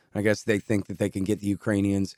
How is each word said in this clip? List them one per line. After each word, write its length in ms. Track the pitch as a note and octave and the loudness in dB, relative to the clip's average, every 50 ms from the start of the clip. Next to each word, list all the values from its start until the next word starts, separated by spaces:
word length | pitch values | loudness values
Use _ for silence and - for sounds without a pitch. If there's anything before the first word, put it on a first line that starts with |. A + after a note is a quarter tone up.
| _ _ - | _ _ -6
I 60 | G#2+ | 0
guess 220 | G2+ G#2+ G#2 - | 2 2 2 0
they 160 | - A2 G#2+ G2+ | 0 0 0 0
think 280 | - - A2 G2 - - | 0 0 -2 -2 -2 -4
that 100 | F#2+ - | -4 -2
they 100 | G2+ G2 | -2 -2
can 160 | - G2+ F#2+ | -2 -2 -2
get 160 | G2+ G#2 G2+ | -2 -2 -2
the 60 | G2+ | 0
Ukrainians 680 | G2+ G2+ - - A2+ G#2 G2 G2+ G2+ G2 G2 G2 - - | -2 -2 -2 0 0 0 2 2 2 2 0 0 -4 -6